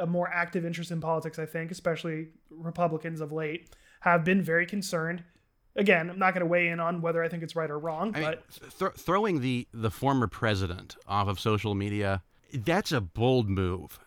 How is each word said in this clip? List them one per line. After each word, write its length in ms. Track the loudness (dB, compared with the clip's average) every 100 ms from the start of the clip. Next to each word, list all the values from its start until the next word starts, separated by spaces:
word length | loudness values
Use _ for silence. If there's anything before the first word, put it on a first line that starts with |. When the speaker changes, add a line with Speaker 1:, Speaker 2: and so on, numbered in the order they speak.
Speaker 1:
a 40 | 0
more 220 | 0 0
active 360 | 0 -2 -2 -4
interest 240 | -6 -6
in 100 | -4
politics, 380 | -2 -2 -2 -8
I 80 | -6
think, 240 | -6 -6
especially 600 | -4 -2 -2 -4 -6 -8 _ -20
Republicans 720 | -12 -8 0 0 0 -6 -6
of 100 | -6
late, 400 | -4 -4 -6 -12 -20 _ -2
have 240 | 4 4
been 180 | 6 4
very 240 | 4 2 2
concerned. 560 | -2 -2 -2 -2 -6 -12 _ _ _ _ 0
Again, 340 | 4 4 2
I'm 80 | 0
not 160 | 2
gonna 120 | 2 2
weigh 200 | 2 2
in 120 | 0
on 200 | -2 0
whether 220 | 0 0
I 60 | -2
think 160 | -4
it's 100 | -6
right 160 | -4 -4
or 80 | -4
wrong, 320 | -4 -4 -2 -2
Speaker 2:
I 40 |
mean, 80 | -2
Speaker 1:
but 480 | -4 -12 -20 -14 -4
Speaker 2:
th-, 120 | -4 -2
throwing 440 | 0 2 2 2
the, 280 | 0 0 -4
the 180 | -2 -2
former 340 | 2 2 4 2
president 720 | 0 0 2 0 -4 -12 -16 -2
off 220 | 0 0
of 100 | 0
social 380 | 0 2 0 -2
media, 480 | -2 0 0 -2 -4 _ _
that's 380 | -4 0 0 2
a 100 | -2
bold 480 | -2 0 4 4 2
move. 520 | 0 0 -2 -8 -18